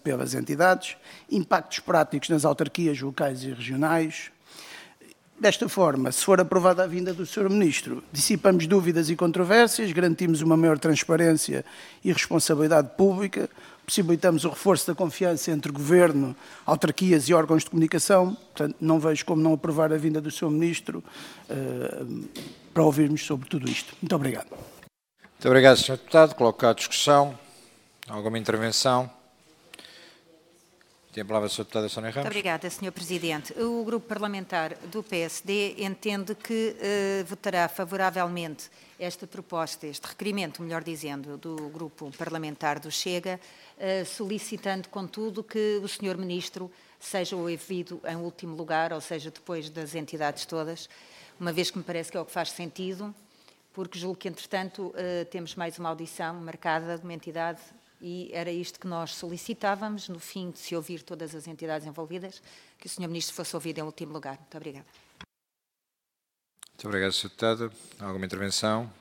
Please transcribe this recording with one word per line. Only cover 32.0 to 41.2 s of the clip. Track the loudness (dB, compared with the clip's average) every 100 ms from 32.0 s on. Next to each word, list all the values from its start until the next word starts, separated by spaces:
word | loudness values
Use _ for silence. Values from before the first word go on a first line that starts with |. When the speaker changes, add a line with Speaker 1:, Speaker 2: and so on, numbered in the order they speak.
| -6
Speaker 2:
Ramos. | -6 -4
Speaker 3:
Muito |
obrigada, | -4 -4 -4 -6
senhor | -10 -10
Presidente. | -10 -8 -6 -4 -6 -6
O | -6 -4 -4 -4
Grupo | -6 -6
Parlamentar | -6 -6 -8 -6 -4 -4 -8 -12
do | -12
P | -6 -4
S | -4 -6 -4
D | -2 -2 -4
entende | -8 -6 -6 -4 -6 -8
que, | -6 -4 -4 -4
eh, | -4 -2 -2 -4 -6
votará | -8 -4 0 0
favoravelmente | -2 -6 -2 -2 0 -4 -4 -8 -12 -18 _ -20 -12
esta | -12 -12 -16
proposta, | -16 -8 -6 -6 -8 -12
este | -12 -14
requerimento, | -8 -4 -4 -4 -8
melhor | -8 -8
dizendo, | -8 -10 -8 -10